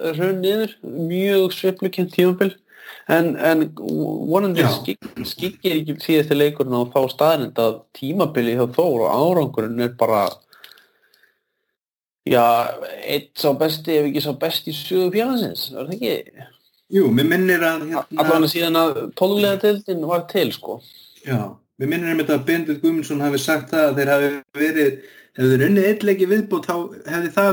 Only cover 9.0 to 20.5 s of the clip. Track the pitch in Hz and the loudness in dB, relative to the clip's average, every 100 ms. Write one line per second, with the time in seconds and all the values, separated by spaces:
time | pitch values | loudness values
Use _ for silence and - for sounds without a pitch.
9 | 92 113 165 175 131 113 110 120 120 123 | 2 2 2 2 0 -2 -4 -2 -4 0
10 | 113 107 90 - _ _ - - _ _ | 2 2 0 -4 _ _ -20 -20 _ _
11 | _ _ _ _ _ _ _ _ _ _ | _ _ _ _ _ _ _ _ _ _
12 | _ _ - 123 117 117 120 - - - | _ _ 2 4 6 4 0 -6 -10 -10
13 | - 143 - - 151 139 156 156 160 151 | -6 -6 -6 -2 0 2 0 -2 0 0
14 | 147 143 147 131 160 - - 151 - 185 | 2 -2 -4 -4 -4 -4 -8 -10 -4 0
15 | 185 202 247 240 147 82 - 127 139 208 | 0 0 -2 -2 -4 -6 -10 -10 -10 -6
16 | 233 - - - - _ _ _ - 196 | -4 -4 -8 -20 -20 _ _ _ -2 2
17 | 139 120 156 175 185 170 165 160 151 160 | 4 4 2 2 2 2 0 -2 -4 -6
18 | - 151 160 165 151 170 170 165 165 135 | -6 -2 2 2 2 0 0 2 2 -2
19 | 113 - 185 208 202 196 208 202 196 175 | -6 -2 0 2 0 2 0 0 -4 -6
20 | 156 175 170 196 131 | -2 -2 -2 -2 -2